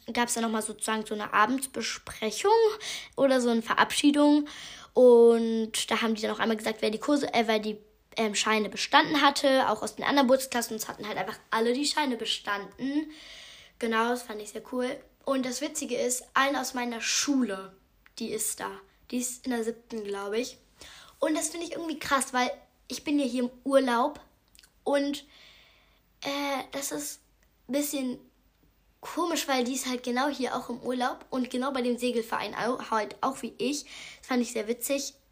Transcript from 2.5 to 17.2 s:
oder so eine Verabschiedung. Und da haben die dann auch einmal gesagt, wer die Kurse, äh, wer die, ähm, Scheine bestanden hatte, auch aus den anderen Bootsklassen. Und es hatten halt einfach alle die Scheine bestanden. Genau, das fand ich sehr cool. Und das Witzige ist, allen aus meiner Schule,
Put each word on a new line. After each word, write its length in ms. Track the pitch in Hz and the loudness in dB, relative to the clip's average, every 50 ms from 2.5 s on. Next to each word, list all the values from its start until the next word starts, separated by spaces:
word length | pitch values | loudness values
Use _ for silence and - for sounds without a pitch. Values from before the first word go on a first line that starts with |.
| 440 466 453 427 427 - - - - - - - - | 6 6 6 4 2 -2 -6 -10 -10 -10 -12 -8 0
oder 260 | - 269 269 262 254 | 2 4 4 4 4
so 80 | 240 240 | 4 2
eine 120 | 233 226 | 2 2
Verabschiedung. 840 | 226 - - - 220 - - - - 294 294 294 294 294 294 302 294 294 - - - - - - - - - | 0 2 2 2 2 2 2 4 4 4 6 6 6 6 6 4 2 -2 -8 -14 -16 -16 -16 -18 -20 0 4
Und 960 | 254 254 247 240 233 233 233 233 226 226 226 226 226 220 220 - - - - | 8 10 10 10 12 10 10 8 6 2 0 0 -2 -2 -2 -4 -4 -4 -2
da 120 | 233 220 | -2 0
haben 140 | 233 220 220 | 0 0 -2
die 60 | 214 | -2
dann 100 | 220 214 | -2 -4
auch 80 | 214 - | -2 0
einmal 180 | 202 226 220 | 0 0 0
gesagt, 240 | 214 - 220 214 - | 0 -2 -4 -4 -2
wer 80 | 220 214 | -2 -2
die 100 | 214 220 | -2 -2
Kurse, 340 | - 294 294 269 269 - - | 0 2 2 2 2 0 0
äh, 100 | 233 226 | 0 2
wer 120 | 226 220 208 | 2 0 0
die, 180 | 208 214 208 - - _ _ _ _ _ - | -2 -4 -6 -8 -12 _ _ _ _ _ -4
ähm, 200 | - 226 208 202 | -2 -2 0 0
Scheine 340 | - - 214 214 214 208 196 | 0 0 2 2 2 0 -2
bestanden 520 | 214 - - - 277 294 311 330 311 277 | -4 -6 0 4 6 6 6 6 4 4
hatte, 480 | 294 277 285 - - 269 262 262 - - | 4 4 4 4 4 4 4 4 4 2
auch 120 | 214 - | 0 -2
aus 140 | - 208 - | -4 -6 -6
den 100 | - - | -4 0
anderen 220 | - 277 285 269 | 2 4 4 6
Bootsklassen. 480 | 240 269 262 262 - - 240 226 - 226 | 6 4 4 2 0 -2 -4 -2 -4 -6
Und 80 | 214 - | -6 -8
es 40 | |
hatten 200 | - - - 208 | -8 -10 -10 -8
halt 100 | 214 196 | -6 -6
einfach 220 | 185 190 220 - - - _ | -6 -6 -6 -10 -12 -6 _
alle 240 | - 226 233 240 247 | 0 2 2 2 2
die 120 | 269 294 | 2 0
Scheine 320 | 294 - 311 302 269 240 | 0 0 0 0 0 -2
bestanden. 920 | 226 220 - - - - 214 202 202 196 190 - - 254 269 285 302 311 302 - - - - - - - - - - - - _ - | -2 -2 -4 -4 -4 -4 -4 -4 -4 -6 -10 -10 -6 -4 -2 -2 -2 -2 -4 -8 -16 -20 -20 -20 -20 -20 -20 -20 -20 -20 -20 _ -6
Genau, 300 | 240 226 226 220 226 240 | -2 0 0 2 2 0
das 140 | 247 240 - | 0 -2 -4
fand 180 | - 214 208 | -8 -10 -10
ich 100 | 214 - | -10 -12
sehr 100 | - 220 - - | -12 -14 -10 -6
cool. 160 | 254 247 247 254 - - - _ _ _ _ | -4 -4 -2 -4 -4 -8 -12 _ _ _ _
Und 200 | 269 269 262 247 | -2 -2 0 -2
das 160 | 254 247 - | -2 -4 -4
Witzige 360 | 294 320 302 - 262 226 240 | -6 -6 -6 -6 -6 -4 -2
ist, 260 | 226 233 247 247 - - - - | -2 -2 -2 -2 -4 -6 -2 0
allen 220 | 262 269 285 285 | 0 2 2 0
aus 180 | 254 - - - | -2 -4 -4 -4
meiner 280 | 247 240 240 233 226 | -6 -6 -6 -6 -4
Schule, 760 | - - - - | -4 -2 -2 0